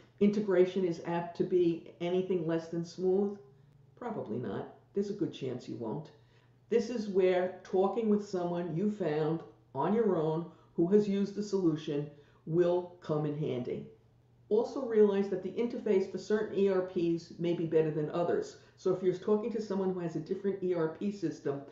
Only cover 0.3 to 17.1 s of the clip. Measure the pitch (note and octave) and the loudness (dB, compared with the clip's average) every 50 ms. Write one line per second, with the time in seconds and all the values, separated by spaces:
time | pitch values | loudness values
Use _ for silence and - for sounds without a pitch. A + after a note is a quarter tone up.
0.3 | - G#3+ - G3 F#3 F3+ F#3 F#3 - G3 F#3 E3+ E3 - - E3 F3 F3 E3+ E3+ | 4 2 0 2 6 6 6 6 4 0 0 0 -2 -4 -4 -4 -2 -2 -4 -4
1.3 | - - F3 - F#3 F3 F3 E3+ E3 D#3+ - - - - F3 F3 F3+ F#3 F#3 - | -2 -2 0 2 4 4 4 4 2 0 -6 -12 -10 -6 -2 0 0 0 0 0
2.3 | F#3+ F3 D#3 E3 E3 E3 E3 - E3+ E3+ E3+ - - - F#3 F#3 F#3 G3 G#3 G3+ | 0 0 0 0 0 -2 -2 -4 -6 -6 -6 -6 -6 -2 0 2 4 4 2 0
3.3 | G#3 - - - - - - - - - - - _ - B3 A#3+ G#3+ C3+ - G#2 | -2 -6 -14 -20 -20 -20 -20 -20 -20 -20 -20 -20 _ -12 -10 -8 -8 -8 -6 -6
4.3 | G#2+ B2 A#2+ G2 G2 C3 - - - - _ _ _ G3+ G3+ G3+ - - D#3+ C3+ | -6 -6 -4 -4 -6 -6 -8 -10 -14 -20 _ _ _ -4 -2 -2 -2 -4 -4 -4
5.3 | - - C#3 B2+ A#2+ A#2+ - - B2 A#2 A#2 G#2+ G#2+ D#3 D#3 - - - _ _ | -4 -6 -8 -6 -6 -8 -8 -10 -10 -8 -6 -6 -6 -6 -8 -12 -18 -20 _ _
6.3 | _ _ _ _ _ _ _ _ G#3 A#3 G#3+ - B3+ A3 G#3 G#3 F3+ F#3+ F#3 F#3 | _ _ _ _ _ _ _ _ 0 0 2 0 -4 -6 -6 0 2 4 4 4
7.3 | F3+ F3+ F#3 F3+ - - - - - F#3 F#3+ G3 - A#3 A3+ G#3+ G#3 G3+ - - | 4 2 0 -2 -4 -8 -10 -2 2 2 2 2 2 0 2 2 2 2 0 -2
8.3 | - F3+ F3 F3 F3 F3 F3 F3 D3+ E3+ G3+ G#3+ G#3 - F#3 D#3 D3 D#3 D#3 D3+ | -4 -2 -2 -2 -2 -2 -2 -2 -2 0 0 -2 -2 0 -2 0 0 0 0 0
9.3 | E3 E3 - - - _ _ _ - C3+ D3 F3+ G#3+ A#3 A3+ G3+ F3+ E3 D3+ D#3+ | 0 -2 -4 -10 -18 _ _ _ -4 -2 0 2 2 4 4 4 4 4 2 2
10.3 | D#3+ E3+ E3+ - - - - _ _ - E3+ F3+ G3+ G#3 G#3 G3+ G3 G3 G3+ - | 0 0 -4 -6 -10 -18 -20 _ _ 0 2 4 6 4 4 4 2 0 0 -2
11.3 | - G#3 G3+ - F#3+ F#3+ F3+ E3 D3+ D#3 - D#3+ D3 C#3+ D3 - - - - - | -2 -6 -4 -2 -2 2 2 2 2 0 -2 -4 -4 -4 -4 -6 -10 -18 -20 -20
12.3 | - - _ - D#3 F3 F3 F3 F3+ F3+ F3 - - - - - D#3 D3+ D3+ D3 | -20 -16 _ -2 2 2 4 4 2 0 -2 -4 -12 -14 -6 -4 -2 -2 0 -2
13.3 | C#3+ D3+ C#3+ B2+ B2+ B2 A#2+ - - G#3 - - - - _ _ _ _ _ _ | -2 -2 -4 -2 -2 -4 -4 -6 -6 -8 -10 -12 -18 -20 _ _ _ _ _ _
14.3 | _ _ _ _ G#3 A3+ C4 B3+ - C#4 C4 A#3 A3+ G#3+ G#3+ G3+ G3 G3+ G3+ G3+ | _ _ _ _ 0 0 0 0 -4 -6 -6 0 4 6 6 6 6 2 0 0
15.3 | F#3+ F3+ - F#3 - - A#3+ A#3+ - - - A3 G3 F#3+ F#3+ - - F#3 - - | -2 -4 -4 -6 -4 -2 -2 -2 -4 -4 0 2 2 2 2 0 -4 -8 -2 -2
16.3 | G#3+ G#3+ G#3+ - - F#3 G3 G3 F#3 F#3 F3+ - - F3+ E3+ E3+ | 0 0 0 -2 0 2 2 2 2 2 0 -2 -2 -2 0 0